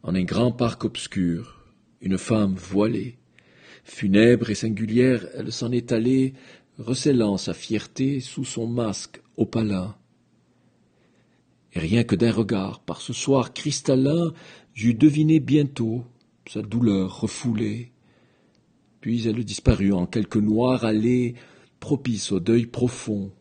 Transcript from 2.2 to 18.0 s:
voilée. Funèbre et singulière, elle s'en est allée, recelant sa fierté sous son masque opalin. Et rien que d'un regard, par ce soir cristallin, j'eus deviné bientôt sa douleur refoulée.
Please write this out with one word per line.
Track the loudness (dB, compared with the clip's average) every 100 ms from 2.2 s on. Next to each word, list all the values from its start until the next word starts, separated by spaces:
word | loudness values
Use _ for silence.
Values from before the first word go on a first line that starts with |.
| 0 0 2 -2
voilée. | -2 0 0 -2 -6 -12 _ _ _ _ -20 -20
Funèbre | -20 -6 2 6 6 6 2
et | -2
singulière, | -4 -4 0 2 2 2 -4 -10
elle | -10
s'en | -6 -4
est | -4 0
allée, | 0 2 2 0 -4 -20 -20 _ -14
recelant | -6 0 2 2 2 0
sa | -4
fierté | -8 -4 -4 -4 -4 -2 -2
sous | -6 -8 -8
son | -6 -4
masque | -2 -2 -4 -10 -18 _ -2
opalin. | 0 0 0 -2 -6 -12 _ _ _ _ _ _ _ _ _ _ _ _ _ _ _ _ _
Et | -6
rien | 0 0 2
que | 2
d'un | 2
regard, | 2 -2 -2 -4 -10
par | -12 -12
ce | -10
soir | -6 2 2 2
cristallin, | -6 -6 -4 0 2 2 0 -2 -6 -20 -20 _
j'eus | -2 0
deviné | 6 4 6 4 4
bientôt | 4 2 2 -2 -4 -4 -10 _ _ _ -12
sa | -10
douleur | -4 2 2 2 0 -4
refoulée. | -6 -4 -4 -2 -4 -6 -12 _